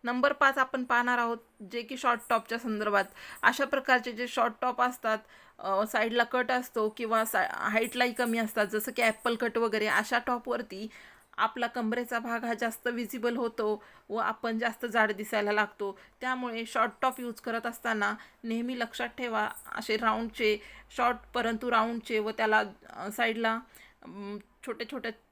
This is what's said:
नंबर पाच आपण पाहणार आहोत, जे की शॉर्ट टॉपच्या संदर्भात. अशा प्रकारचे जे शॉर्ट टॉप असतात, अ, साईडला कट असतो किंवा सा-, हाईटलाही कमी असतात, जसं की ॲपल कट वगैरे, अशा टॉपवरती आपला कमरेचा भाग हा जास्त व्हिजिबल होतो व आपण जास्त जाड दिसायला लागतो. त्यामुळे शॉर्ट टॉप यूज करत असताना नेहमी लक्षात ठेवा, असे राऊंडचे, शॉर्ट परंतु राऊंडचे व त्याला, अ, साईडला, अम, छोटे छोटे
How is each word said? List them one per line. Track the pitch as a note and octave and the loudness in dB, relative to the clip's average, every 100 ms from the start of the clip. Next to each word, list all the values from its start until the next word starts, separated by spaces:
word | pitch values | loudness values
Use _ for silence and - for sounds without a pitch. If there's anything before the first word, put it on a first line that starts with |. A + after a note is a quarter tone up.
नंबर | A#3+ B3 C#4 | -2 2 2
पाच | C#4 C4+ C4+ | 4 4 4
आपण | C4 C4 | 0 0
पाहणार | B3 A#3+ A#3+ B3 | 2 2 4 2
आहोत, | A#3 A#3 - _ G3 | 0 -4 -8 _ -8
जे | A#3 | -8
की | A3 B3+ | -6 -2
शॉर्ट | C4 A#3 - | 0 0 2
टॉपच्या | A3+ - A#3 | 0 0 -4
संदर्भात. | A#3+ G#3 G#3+ G3+ G3 - - - | -2 0 4 4 2 -6 -16 2
अशा | - B3+ C#4 | 2 4 0
प्रकारचे | C4+ C4 B3+ B3 | 0 4 4 2
जे | A3 A#3+ | -6 -4
शॉर्ट | - A#3 A3 | 2 0 2
टॉप | B3+ B3 | -4 0
असतात, | B3 B3 - A3 - - - - | 0 0 -2 -2 -4 -20 -20 -10
अ, | F#3+ G3 G#3+ | -2 0 2
साईडला | A3+ A3 A3+ | 2 2 4
कट | A#3 B3+ A#3+ | 4 2 2
असतो | B3+ B3 A#3 G#3+ G#3+ | 0 0 0 -2 0
किंवा | A3+ A3 A3+ | 0 2 2
सा-, | G#3 - | 2 0
हाईटलाही | - - G#3+ A#3+ B3 B3 | 0 0 2 0 2 0
कमी | A#3 A#3+ A#3 | 2 0 2
असतात, | A3 A3+ G#3 | 0 0 0
जसं | G#3+ A#3 | 0 -2
की | - | 2
ॲपल | A3+ A3 A#3+ A#3 | 2 2 -2 0
कट | A#3 A#3 | 0 0
वगैरे, | A#3 G#3+ G#3+ | 0 2 2
अशा | F3 G#3+ A#3+ A#3+ | 2 2 -2 0
टॉपवरती | A#3+ A#3+ A#3+ - F#3+ A3 - - - _ - | -2 -2 -6 -6 -10 -10 -14 -20 -20 _ -2
आपला | A3 B3 A#3 | -2 0 -4
कमरेचा | B3 A3 A#3+ A#3+ A#3 | -2 -2 -2 -2 -4
भाग | A#3 A#3 | -4 -4
हा | A#3 | -2
जास्त | A3+ A#3 - A#3+ | -2 -2 -2 -4
व्हिजिबल | A#3+ A3+ B3+ A#3+ A#3+ | -4 -6 -2 -2 0
होतो | A#3 - G#3+ A#3 - - _ | -4 -2 -2 -2 -6 -20 _
व | G#3+ | -2
आपण | A3 G#3+ A#3 A3 | -2 -2 -4 -2
जास्त | A#3+ A3 B3 | -2 -4 -2
जाड | A3+ G#3+ | 2 2
दिसायला | G3+ G#3+ G#3+ G#3 | 0 -2 0 2
लागतो. | G#3 G3+ - G3+ G3 - _ | 2 0 -2 -8 -8 -20 _
त्यामुळे | B3+ B3+ B3 A3+ A3+ | -6 -4 -4 -6 -4
शॉर्ट | A#3+ A3 - | 0 0 2
टॉप | C4 B3+ | -2 0
यूज | B3 A3 | -8 -8
करत | - A3+ A#3 | -4 -4 -4
असताना | A3+ A#3+ A3 G3+ G#3+ - _ | -6 -4 0 0 -2 -12 _
नेहमी | A3+ A3+ A#3+ B3 | -4 -4 -2 -4
लक्षात | A3+ - A#3+ | -4 -4 -6
ठेवा, | - B3 A3 G#3+ - - - | -4 -2 0 -2 -4 -10 -8
असे | A3 A3 | -2 2
राऊंडचे, | A3+ A3 A3+ - A3 G#3 - - - - | 2 0 -4 0 0 0 -4 -20 -12 0
शॉर्ट | B3 A#3 - | 0 0 -4
परंतु | B3 A3+ A3+ B3 | -2 0 0 2
राऊंडचे | A#3 A3+ A#3 A3 A3 | 2 2 -2 -2 -2
व | G#3+ | 0
त्याला, | A3 A3 G#3+ G#3 - - | 0 4 4 2 -6 -18
अ, | - F#3+ | -10 -8
साईडला, | A3 A3+ A3 A3+ A3+ B3 - - _ | 0 0 2 0 0 -6 -20 -20 _
अम, | - G3 G3+ G3+ - _ - | -18 -12 -10 -10 -14 _ -12
छोटे | G#3 A3+ | -8 -8
छोटे | C4+ A3+ A3 _ | -6 -8 -10 _